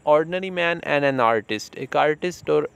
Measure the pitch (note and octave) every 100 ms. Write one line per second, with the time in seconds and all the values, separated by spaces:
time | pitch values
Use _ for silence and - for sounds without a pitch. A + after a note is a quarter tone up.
0 | D3+ D3+ E3 F3+ F#3+ F3+ E3+ E3+ - C#3+
1 | C#3+ C3 A2+ A2+ - G#2+ - - C3 C#3+
2 | D3 D3+ F3+ E3+ D#3 D3+ D3